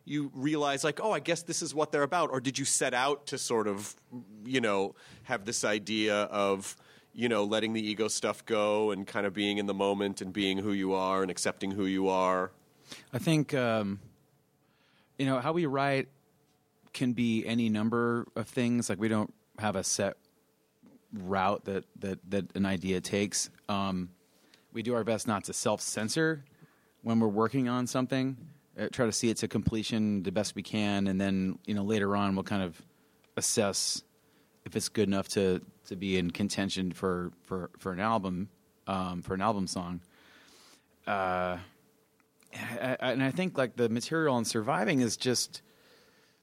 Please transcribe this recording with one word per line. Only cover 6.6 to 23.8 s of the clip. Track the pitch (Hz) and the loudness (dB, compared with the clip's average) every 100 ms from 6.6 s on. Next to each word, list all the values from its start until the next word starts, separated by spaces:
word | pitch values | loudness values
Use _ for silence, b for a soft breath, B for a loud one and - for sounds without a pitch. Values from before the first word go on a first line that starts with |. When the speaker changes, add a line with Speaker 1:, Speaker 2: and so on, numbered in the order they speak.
| 98 - B B B | -2 -12 B B B
Speaker 1:
you | - 120 | -4 0
know, | 110 | 2
letting | 104 110 110 | 2 0 0
the | 113 107 | -2 -2
ego | 104 107 | -2 -2
stuff | - 107 104 - | 0 -2 -2 -2
go | 110 104 104 107 | 0 2 2 2
and | 98 98 | 0 -4
kind | 113 101 | -2 -2
of | |
being | 98 101 101 | 0 0 0
in | 101 | 0
the | |
moment | 98 101 101 101 98 | 2 2 2 0 -2
and | 92 | -6
being | 98 98 95 | 0 0 2
who | 104 | 0
you | 101 95 | 0 0
are | 95 92 95 | 0 0 0
and | 95 | 0
accepting | 87 107 - 98 | -2 -2 -2 -4
who | 98 95 | 0 0
you | 95 95 | 2 2
are? | 92 92 92 95 - _ B B B B | 4 4 2 0 -8 _ B B B B
Speaker 2:
I | 127 | -4
think, | - 156 143 | 2 2 2
um, | 139 120 113 101 98 - - _ _ _ _ _ b b b b - | 0 2 2 0 -4 -10 -20 _ _ _ _ _ b b b b -4
you | 135 | 0
know, | 131 | 2
how | 147 | 2
we | 170 156 | 0 0
write | 135 139 139 135 _ _ _ _ _ _ _ _ | 2 2 2 -2 _ _ _ _ _ _ _ _
can | - 127 | -2 0
be | 120 117 110 107 | 2 2 2 0
any | 117 117 | 0 2
number | 107 110 117 120 120 - 113 | 2 2 2 2 0 -2 -6
of | 110 | -6
things. | - 120 120 - | 0 2 2 0
Like, | 95 | 0
we | 110 | 2
don't | 110 107 - _ - | 2 0 -6 _ -4
have | 107 95 | -2 0
a | |
set | 90 - 98 - _ _ _ _ _ _ - - _ 107 | -2 0 -2 -4 _ _ _ _ _ _ -20 -20 _ -10
route | 92 98 95 - - | -2 2 2 0 -2
that, | 98 - - | -6 -6 -8
that, | 98 90 87 | -6 -6 -4
that | 98 90 - | -4 -2 0
an | 98 | 0
idea | 95 95 92 | 0 0 -2
takes. | - 101 101 - - - - | 0 0 0 0 -4 -8 -6
Um, | 101 | -2